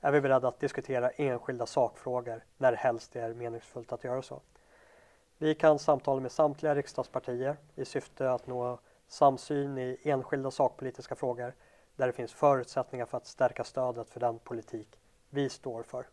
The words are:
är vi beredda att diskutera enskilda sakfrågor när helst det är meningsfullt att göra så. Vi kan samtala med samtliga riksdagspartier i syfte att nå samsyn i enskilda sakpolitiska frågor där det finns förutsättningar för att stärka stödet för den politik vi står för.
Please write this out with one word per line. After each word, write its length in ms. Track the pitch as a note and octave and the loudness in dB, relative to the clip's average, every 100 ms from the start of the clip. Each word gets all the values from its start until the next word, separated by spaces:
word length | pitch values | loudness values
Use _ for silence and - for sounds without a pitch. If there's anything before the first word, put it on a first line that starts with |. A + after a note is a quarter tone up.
är 120 | C#3+ | 4
vi 80 | D3 | 4
beredda 280 | C#3 C3 B2+ | 4 4 2
att 120 | - | -2
diskutera 500 | C#3+ - - C3 B2 | -4 -4 -4 0 0
enskilda 560 | - C#3+ B2 - B2 A#2 | 0 -2 -2 -4 -6 -2
sakfrågor 800 | - A#2+ - - B2 A#2+ A2+ - _ | 2 0 0 -6 -4 -4 -10 -14 _
när 160 | C3 | 2
helst 400 | A2+ C3 A#2 - | 4 0 0 -6
det 80 | B2 | -8
är 140 | A#2 | -8
meningsfullt 580 | A#2 A#2+ A#2 - - A2+ | -6 -8 -8 -12 -14 -10
att 120 | A#2 | -8
göra 180 | B2+ B2+ | -6 -6
så. 180 | - C3 _ _ _ _ - - _ _ _ _ | -6 -16 _ _ _ _ -20 -20 _ _ _ _
Vi 160 | D#3 | 0
kan 240 | D#3 D#3+ D3 | 6 6 6
samtala 420 | - C#3+ - C3+ | 4 2 2 0
med 120 | C3 | -2
samtliga 420 | - D3+ C#3+ D#3 | 2 2 2 0
riksdagspartier 800 | C#3+ C#3 - B2 C3 B2 B2 C3+ D3 _ | 0 -2 -6 -4 -6 -4 -4 -4 -6 _
i 100 | - | -10
syfte 460 | C3 C#3+ - - C3 | -6 -6 -8 -4 -2
att 140 | B2+ - | -2 -4
nå 320 | B2 B2 B2 _ _ _ | -4 -4 -6 _ _ _
samsyn 680 | - C#3+ C3+ - D3 C#3 C3+ | 6 6 6 -2 -2 -2 -4
i 200 | B2+ C3 | -6 -4
enskilda 480 | D3+ C#3 B2+ C#3+ C3 | 0 0 0 -2 -2
sakpolitiska 640 | - C3+ - C3 - - | 2 2 2 -10 -10 -12
frågor 400 | C3 C3 A#2+ B2 C3+ _ _ _ - | -6 -4 -4 -6 -10 _ _ _ -4
där 100 | B2+ | -2
det 60 | |
finns 200 | - A#2 | -2 -8
förutsättningar 760 | - D3 C3+ B2 - B2 C3 A#2 | 2 4 4 2 -4 -4 -6 -6
för 100 | B2 | -8
att 100 | - | -10
stärka 380 | - B2+ - | 0 0 2
stödet 460 | A#2+ - B2+ A#2 A2+ | -6 -2 -2 -4 -10
för 100 | - | -2
den 180 | A#2+ A#2 | -2 -2
politik 500 | - A#2+ A2 A2+ G#2+ - _ _ _ | -8 -10 -8 -12 -12 -20 _ _ _
vi 180 | C#3 C3+ | -2 -2
står 340 | - C3+ A#2 | -4 -10 -10
för. 240 | A#2 B2+ B2+ | -10 -12 -12